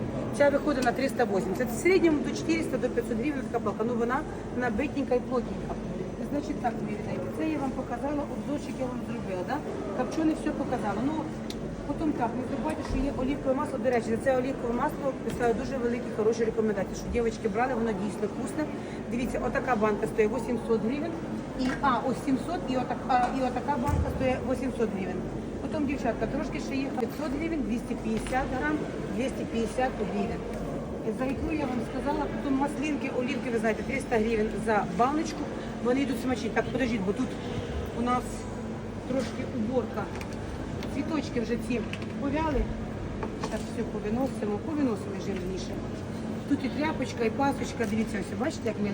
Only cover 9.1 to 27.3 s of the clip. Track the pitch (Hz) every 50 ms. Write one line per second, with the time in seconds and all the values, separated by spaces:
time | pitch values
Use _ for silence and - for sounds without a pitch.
9.1 | 226 233 202 196 190 180 180 196 254 294 - - - - - - - - 254 -
10.1 | - 311 320 311 311 - - 302 294 - 262 - 254 240 202 208 196 214 240 285
11.1 | 311 311 285 - - - - - - - - - - - - - 285 - 320 302
12.1 | - - 254 - 233 247 262 - 277 240 220 311 - - 277 - - 269 262 277
13.1 | - - 262 262 285 294 - 269 254 269 302 285 269 240 214 262 247 233 220 226
14.1 | 226 214 - 269 262 254 247 269 269 240 247 240 233 247 269 302 311 - 285 269
15.1 | 254 - - 226 - - 247 233 226 247 262 240 269 254 233 240 240 240 196 -
16.1 | - - 214 220 233 226 226 220 220 226 214 220 202 196 180 - - - - -
17.1 | - 240 233 226 220 - - 214 190 214 247 269 254 220 226 233 214 180 202 214
18.1 | - - 214 202 - - 254 - - 302 302 294 - - - - - - - -
19.1 | 214 240 262 - - 220 247 247 226 277 262 269 247 214 208 214 208 202 220 214
20.1 | - - 220 208 226 262 214 - 247 214 - 214 226 214 185 220 269 294 311 339
21.1 | 320 339 - - - - - - - - 262 254 277 - 277 277 247 - 277 269
22.1 | 233 - - 294 262 226 247 285 339 359 - - 262 254 240 - 247 - - -
23.1 | 262 247 247 240 226 262 262 247 226 247 - 277 294 294 240 285 - 285 285 269
24.1 | - - 262 254 254 262 - 240 262 220 254 262 220 - 233 202 185 190 190 180
25.1 | 180 180 - - - - - - - - - 247 - 311 302 254 285 247 - 240
26.1 | 214 - 226 208 - 277 311 - - 269 220 220 269 269 277 269 - 254 233 -
27.1 | - - 294 311